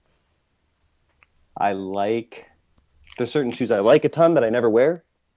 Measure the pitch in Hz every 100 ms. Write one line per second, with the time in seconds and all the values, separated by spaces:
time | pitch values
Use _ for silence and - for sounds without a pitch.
0 | _ _ _ _ _ _ _ _ _ _
1 | _ _ _ _ _ - 104 98 95 98
2 | 101 117 117 - - _ _ _ _ _
3 | - - 120 151 123 - 120 104 107 151
4 | 147 151 170 156 113 120 117 110 143 175
5 | _ _ _